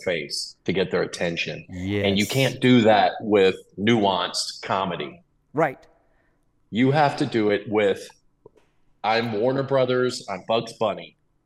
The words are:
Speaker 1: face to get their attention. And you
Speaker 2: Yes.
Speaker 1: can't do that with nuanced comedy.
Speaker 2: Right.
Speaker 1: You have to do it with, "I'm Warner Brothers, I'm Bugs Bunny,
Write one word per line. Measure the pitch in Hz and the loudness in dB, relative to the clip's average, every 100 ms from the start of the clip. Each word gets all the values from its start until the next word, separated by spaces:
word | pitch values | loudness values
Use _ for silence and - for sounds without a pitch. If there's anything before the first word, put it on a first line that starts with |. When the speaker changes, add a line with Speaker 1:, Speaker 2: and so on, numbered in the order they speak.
| - | -4
Speaker 1:
face | 85 73 - - - | -4 -6 -8 -10 -10
to | - | -4
get | 92 92 | -2 0
their | 90 | -2
attention. | 85 - 90 85 - 78 78 | -2 -4 -4 -4 -6 -10 -14
And | 90 95 101 98 98 | -10 -4 0 0 0
you | |
Speaker 2:
Yes. | 104 | 0
Speaker 1:
can't | 131 131 120 | 0 0 2
do | 131 123 | 4 6
that | 107 104 90 - | 6 6 4 0
with | 113 104 95 92 - - | 2 4 4 2 -8 -4
nuanced | 104 117 101 92 90 - - - | 0 2 2 0 -2 -4 -8 -10
comedy. | - 101 95 85 - - _ _ _ | -4 -2 -2 -6 -8 -14 _ _ _
Speaker 2:
Right. | - 156 - _ _ _ _ _ _ _ _ _ | -2 -2 -4 _ _ _ _ _ _ _ _ _
Speaker 1:
You | 101 131 | 0 2
have | 147 143 139 | 4 2 2
to | 139 | -2
do | 117 104 | 0 2
it | 101 - | 0 0
with, | 104 101 90 - - _ _ - _ _ _ _ _ | 0 2 0 -6 -20 _ _ -20 _ _ _ _ _
"I'm | 104 113 117 | -2 0 -2
Warner | 104 120 135 | -2 -2 -2
Brothers, | 135 135 127 127 127 123 - | -2 0 0 0 -2 -4 -10
I'm | 92 - | -10 -4
Bugs | 113 117 | -4 -4
Bunny, | - 110 90 82 _ _ _ | -4 -4 -4 -12 _ _ _